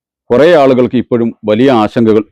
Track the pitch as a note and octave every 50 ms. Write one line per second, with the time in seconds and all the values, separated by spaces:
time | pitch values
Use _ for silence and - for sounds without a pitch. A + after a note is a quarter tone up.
0 | _ _ _ _ _ - A#2 B2 C#3 E3+ F3+ D#3 C#3 C3+ C3+ B2 B2+ A2+ - B2
1 | A2 - B2+ A#2 A#2 A2+ - _ - G#2 G#2+ G#2+ B2+ C#3 C3 A2+ G#2+ G#2 - C3
2 | A#2 A2 G#2+ A2 G#2+ -